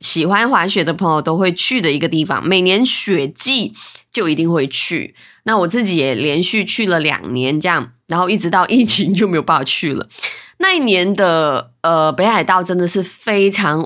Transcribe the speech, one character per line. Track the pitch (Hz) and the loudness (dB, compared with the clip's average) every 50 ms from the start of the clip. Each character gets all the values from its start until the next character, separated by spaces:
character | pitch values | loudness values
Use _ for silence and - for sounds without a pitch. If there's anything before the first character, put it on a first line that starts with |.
喜 | - - - 170 151 | -6 -4 -2 0 0
欢 | 175 202 208 233 247 | 2 2 2 2 2
滑 | 262 190 170 | 2 0 0
雪 | 196 202 202 160 | 0 0 0 0
的 | 156 160 | -2 -2
朋 | 160 190 165 156 | -2 0 0 0
友 | 151 | 0
都 | - 160 160 | 0 0 0
会 | 175 190 - - | 0 0 0 0
去 | - - - 262 247 | 0 -2 -2 0 0
的 | 185 160 | 0 0
一 | 143 151 | 0 0
个 | 165 | -2
地 | - 160 160 151 | 0 0 0 0
方， | - 143 98 - | -2 -2 -2 0
每 | 170 190 190 | 0 2 2
年 | 180 185 185 214 254 | 4 4 2 4 2
雪 | 247 - - - 202 190 160 139 | 2 2 2 2 2 0 0 -2
季 | 139 - - - 247 277 247 202 - - - - - - - _ _ | -4 -6 -6 -4 -2 0 -2 -2 -4 -8 -14 -18 -18 -18 -20 _ _
就 | - 240 196 | -4 -2 -2
一 | 160 151 | 0 0
定 | 147 165 165 | 0 0 0
会 | 170 156 135 | 0 0 -2
去。 | 139 - - - - 175 143 - - _ - - - - _ - | -2 -2 -4 -4 -2 -4 -6 -6 -10 _ -20 -20 -20 -20 _ -4
那 | 214 226 208 | -2 0 0
我 | 175 | 0
自 | 170 190 247 233 | 0 0 0 0
己 | 190 180 | 0 0
也 | 160 135 135 127 | 0 0 0 0
连 | 107 139 151 143 165 | -2 -2 0 0 0
续 | 180 - 220 220 196 | 0 0 0 -2 -2
去 | - - - 220 | 0 -2 0 0
了 | 185 175 165 | 0 0 0
两 | 156 151 139 - - 80 123 | 0 -2 -4 -4 -6 -6 -4
年 | 127 127 135 151 151 | -2 -2 -2 -2 -2
这 | 160 180 | 0 0
样， | 170 147 131 127 - _ _ | -2 -2 -4 -8 -14 _ _
然 | - 160 175 | -4 -2 -2
后 | 180 180 | 0 0
一 | 214 | 0
直 | 190 - 170 | -2 0 0
到 | 185 185 180 | 0 0 2
疫 | - 220 254 240 | 2 2 2 4
情 | - - 180 - - 196 | 4 2 2 2 2 2
就 | 175 214 | 2 2
没 | 196 175 | 2 0
有 | 156 143 | 0 0
办 | - 165 143 | 0 0 0
法 | 139 | 0
去 | - - - - 151 135 | -2 -4 -2 -4 -4 -4
了。 | - - - - - - - - - - - _ - | -6 -8 -10 -12 -12 -10 -10 -10 -12 -18 -16 _ 0
那 | 359 381 370 | 0 2 2
一 | 339 | 2
年 | 269 226 190 185 175 190 202 | 2 2 2 2 2 0 0
的， | 196 196 175 165 160 156 147 135 120 - - _ _ | 2 2 2 2 2 2 0 -2 -2 -6 -8 _ _
呃， | - 165 165 160 156 156 | -2 0 2 2 2 0
北 | 143 - - | 0 0 0
海 | 220 226 190 160 | 2 2 2 2
道 | - 185 185 | 2 2 0
真 | 180 180 185 | 0 0 -2
的 | 180 175 | 0 0
是 | 175 - 196 | 0 -2 -2
非 | 180 - - - - 226 214 196 196 196 | -4 -6 -8 -8 -4 -2 2 2 2 2
常 | 196 202 202 151 151 160 165 | 2 0 0 0 -2 -2 -2